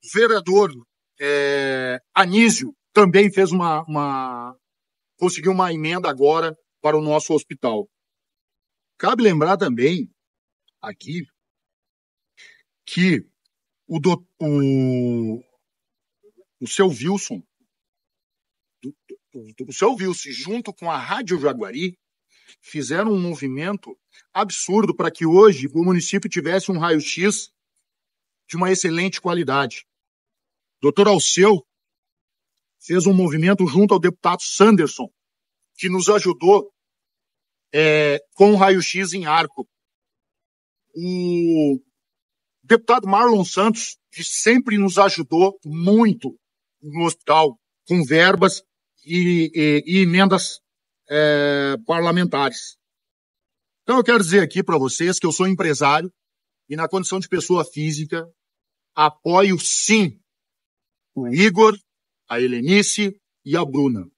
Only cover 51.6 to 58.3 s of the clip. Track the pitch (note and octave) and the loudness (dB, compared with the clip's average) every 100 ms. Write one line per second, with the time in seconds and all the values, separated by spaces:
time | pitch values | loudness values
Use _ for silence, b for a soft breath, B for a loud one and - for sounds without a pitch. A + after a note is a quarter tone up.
51.6 | C#3 C3+ - E3+ E3+ F3 F3+ C#3 C3+ - | -2 -4 -4 -2 0 0 -2 -2 -4 -6
52.6 | - - _ _ _ _ _ _ _ _ | -18 -20 _ _ _ _ _ _ _ _
53.6 | _ _ - B3+ A#3 A#3+ E3+ G3 E3 F3 | _ _ 0 0 4 2 4 2 2 -2
54.6 | F#3 E3 C3 - E3+ F3+ E3+ - F#3 F#3+ | -2 0 -2 -2 -4 -2 -4 0 -2 0
55.6 | F3 C#3 C#3+ D3+ F3+ _ _ _ _ _ | -2 0 2 0 -2 _ _ _ _ _
56.6 | _ D3 D#3+ F#3+ F3+ F#3+ F3+ F3+ - F3+ | _ -8 -4 -4 -4 -8 -4 -6 0 -2
57.6 | D#3 D3 D#3 D3+ D#3 E3 E3 | -2 -6 -6 -6 -6 -8 -10